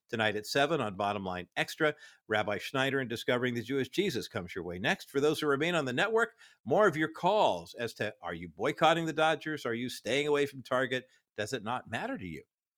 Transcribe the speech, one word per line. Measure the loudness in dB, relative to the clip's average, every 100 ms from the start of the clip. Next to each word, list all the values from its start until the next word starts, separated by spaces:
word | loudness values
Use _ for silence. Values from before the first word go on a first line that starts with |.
| _
tonight | 0 0 0
at | -2
seven | 2 2 2
on | -2 -2
Bottom | -2 -2
Line | -4 -6 -6 -4
Extra. | -4 0 -2 -2 -10 -14 -2
Rabbi | 0 2 -2
Schneider | -2 0 0 0
and | -2
Discovering | -2 0 2 2
the | -2
Jewish | -2 -2 -2
Jesus | 0 0 -2 -4
comes | -6 -6
your | -8 -6
way | -4
next. | -2 -2 -2
For | 0
those | 2 2
who | 0
remain | 0 2 0
on | 0
the |
network, | 0 2 2 0 -4 -20 _ 0
more | 4 4
of | 4
your | -2
calls | 0 2 4 4 2 -4 -6
as | -6 -2
to, | -4 -4
are | -8
you | -6 -8
boycotting | -4 -2 4 4 4 2
the |
Dodgers? | 2 2 2 -2 -6 -4
Are |
you | -4 -4
staying | -6 -2 0 2
away | 2 0
from | -4
Target? | -2 0 0 -2 -6 _ _ -6
Does | -4
it | -4
not | -4 -6 -6
matter | -6 -6 -6
to | -8
you? | -10 -14 _ _